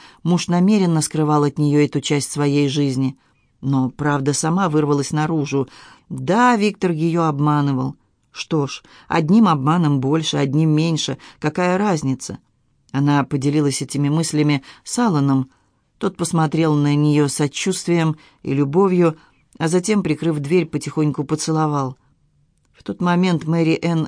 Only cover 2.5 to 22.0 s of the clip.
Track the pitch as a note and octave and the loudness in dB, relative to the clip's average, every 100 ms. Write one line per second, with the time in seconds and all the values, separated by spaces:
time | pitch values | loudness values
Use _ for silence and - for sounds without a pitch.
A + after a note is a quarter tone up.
2.5 | C#3+ C#3+ C#3 C#3+ B2+ C3 C3+ _ _ _ | 2 0 0 -2 0 -2 -4 _ _ _
3.5 | _ C3+ C#3 B2+ - D3 C#3+ C3+ C#3 D#3+ | _ -2 0 0 -2 -2 -2 0 -2 0
4.5 | F3 F#3 D3+ D3 C#3+ C3+ D3+ D#3 D#3+ C#3 | 0 0 0 0 0 -2 -2 -2 -2 -2
5.5 | C#3 C3 - - - - C3 C3 G3+ B3 | -2 -4 -8 -20 -20 -14 -8 -2 2 4
6.5 | A#3 G#3 G#3 F#3 D#3 E3 E3+ D#3+ C#3+ D3+ | 4 0 0 -2 0 0 0 0 0 2
7.5 | D3 C#3+ C3 C3 C#3 _ _ _ - - | 2 0 0 -4 -6 _ _ _ -14 -4
8.5 | D#3+ C#3 - - - - E3 D#3 G#3+ G#3 | -2 -2 -6 -18 -20 -4 -2 2 4 4
9.5 | D#3 C3+ F3 D#3 C#3 C3 D#3+ D#3 D3 C#3 | 2 2 2 2 2 0 0 -2 -2 0
10.5 | C#3+ D#3+ D3+ E3 D#3 - C3 - - D3+ | 2 2 2 0 -2 -4 -8 -12 -6 -6
11.5 | E3 F3+ C#4 G#3 D#3+ C3+ C3 - F2+ _ | -2 0 0 0 0 -2 -4 -6 -14 _
12.5 | _ _ _ _ C3+ C#3+ C#3+ C3+ C#3+ C#3 | _ _ _ _ -2 2 2 0 -2 0
13.5 | D3+ C#3+ C3 C3+ C#3 C#3+ D#3 D#3+ D3+ D3+ | 0 0 -2 -6 -2 0 0 -2 0 0
14.5 | C#3+ - - - - A#3+ D3+ C#3 C3+ C3 | 0 -4 -20 -10 -2 0 2 2 0 -2
15.5 | _ _ _ _ - G3+ - E3+ E3 D#3 | _ _ _ _ -6 -6 -4 -4 0 0
16.5 | D#3+ D#3+ D3+ D3 D3 D3+ D3 C#3+ - D3 | 2 2 2 2 2 2 4 2 0 -4
17.5 | - F#3+ F3+ - F3 D#3+ D#3 - _ - | -4 -4 -4 -2 0 0 -4 -10 _ -6
18.5 | C3+ C#3+ D#3+ G3 F3+ E3+ D#3 _ _ _ | -2 0 2 2 4 2 0 _ _ _
19.5 | - D#3+ F3+ F3+ G#3 E3+ D3 E3 D3+ C#3 | -6 -2 -2 0 0 0 -2 -2 -4 0
20.5 | F3+ D#3+ D3 - D#3 D3+ C#3 C#3 D#3 - | 0 0 -4 -6 -2 -2 -2 -4 -4 -2
21.5 | D#3 D#3 D3 C3 C3 | -2 0 -2 -4 -8